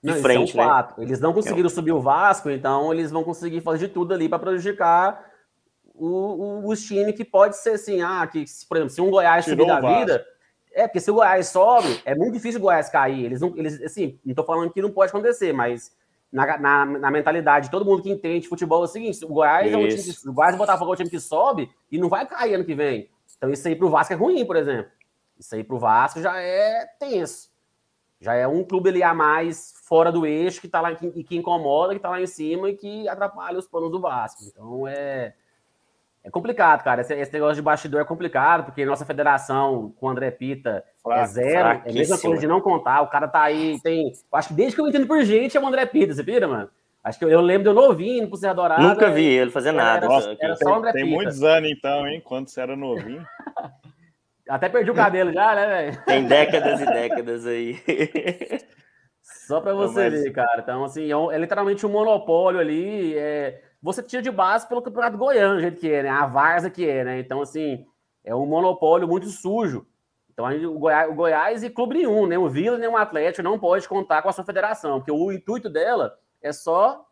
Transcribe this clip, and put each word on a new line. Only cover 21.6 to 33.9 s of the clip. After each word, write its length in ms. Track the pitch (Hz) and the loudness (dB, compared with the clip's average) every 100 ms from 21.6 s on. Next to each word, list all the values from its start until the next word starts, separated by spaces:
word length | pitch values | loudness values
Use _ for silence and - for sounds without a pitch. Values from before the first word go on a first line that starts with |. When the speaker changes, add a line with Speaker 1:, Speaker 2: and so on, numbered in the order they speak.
| 127 _ _ | -6 _ _
Speaker 1:
e 60 | 156 | -4
não 140 | 175 | 0
vai 160 | 196 262 | -2 -4
cair 280 | - 240 190 | -4 -2 -2
ano 80 | |
que 100 | 175 | -2
vem. 340 | 143 147 120 101 _ _ _ | -2 -2 -4 -8 _ _ _
Então 100 | 131 | -4
isso 180 | 135 170 | -4 -4
aí 80 | |
pro 140 | 160 180 | 0 2
Vasco 240 | 156 - | 2 2
é 40 | 175 | 0
ruim, 280 | 247 359 | 0 0
por 120 | 208 165 | 0 -2
exemplo. 340 | 143 123 101 _ _ _ _ _ | -2 -4 -8 _ _ _ _ _
Isso 160 | - | -14
aí 100 | 110 | -12
pro 140 | 110 127 | -8 -4
Vasco 420 | 113 113 139 165 | 2 2 2 -2
já 180 | 180 185 | -6 -4
é 460 | 180 190 214 226 - _ | -4 -2 0 -2 -8 _
tenso. 480 | 285 214 156 - - _ _ _ _ _ _ _ | -6 -4 -6 -12 -20 _ _ _ _ _ _ _
Já 140 | 107 | -2
é 120 | 120 127 | 0 0
um 160 | 160 | 0
clube 260 | 180 185 185 | -2 0 0
ali 120 | 180 | 2
a 120 | 175 | 0
mais 580 | 165 151 160 170 156 - - - | 2 2 2 -2 -8 -16 -20 2
fora 240 | 165 165 | 4 4
do 140 | 170 160 | 2 -2
eixo 340 | 151 180 180 | -2 -2 -6
que 80 | 170 | -6
tá 120 | 170 | -2
lá, 120 | 170 | -2
que, 120 | 165 175 | -4 -10
e 180 | 170 | -10
que 120 | 156 170 | -8 -6
incomoda, 580 | 170 175 147 147 180 | -2 -2 0 0 0
que 60 | 196 | -2
tá 100 | 185 | -6
lá 100 | 180 | -6
em 60 | 180 | -6
cima 420 | 170 156 170 196 | -6 -6 -4 -4
e 80 | 202 | -6
que 320 | 202 214 208 | -12 -8 -8
atrapalha 500 | 196 202 208 180 185 | -4 -6 -6 -10 -10
os 80 | 185 | -8
planos 240 | 170 165 | -6 -6